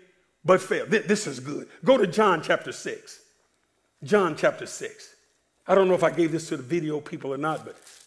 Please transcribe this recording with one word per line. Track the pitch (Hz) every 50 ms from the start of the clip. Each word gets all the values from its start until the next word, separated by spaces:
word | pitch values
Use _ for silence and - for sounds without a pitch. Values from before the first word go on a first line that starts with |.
| - _ _ _ _ _ _ _ -
but | 156 185 175 -
fail. | - 202 156 123
Th-, | 143 180 214 -
this | 165 208 202 -
is | 156 139 127
good. | 127 143 143 139 123 - - - -
Go | 175 262 262
to | 208
John | 180 151 208 220 208 180 156 151
chapter | - 175 156 - 135 120
six. | - - 147 117 104 - - - - _ _ _ _ _ _ _ _ _ _ _ _ _ _ _ _ -
John | 131 196 208 190 170 151
chapter | 143 - 156 139 - 123
six. | 110 - - 135 113 - - - - - _ _ _ _ _ _ _ _ _ _
I | - 180
don't | 196 190 185
know | 185
if | 170 170
I | 160
gave | 151 156 170 160 156
this | 160 156 -
to | 165
the | 147 131
video | 120 160 175 156 156 151 151
people | 147 - - 151 - 135 135
or |
not, | 135 147 156 156 135 113
but, | - - - - - - - -